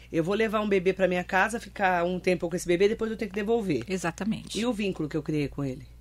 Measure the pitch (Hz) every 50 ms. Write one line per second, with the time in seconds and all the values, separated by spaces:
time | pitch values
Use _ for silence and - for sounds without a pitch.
0 | - - - 165 160 175 202 214 220 220 196 214 214 214 196 190 170 185 185 190
1 | 190 180 180 180 175 - - 185 196 220 233 226 - - - - 202 185 180 170
2 | 175 175 185 170 - 185 180 170 - 165 175 170 - 170 175 175 202 208 226 -
3 | 220 220 220 185 226 196 180 208 208 208 233 240 214 190 - - 165 - 190 185
4 | - 170 165 - 190 226 196 - - - - 190 226 247 247 190 214 190 180 -
5 | 156 147 - 156 151 - 156 151 143 131 - - 143 135 127 143 127 - - -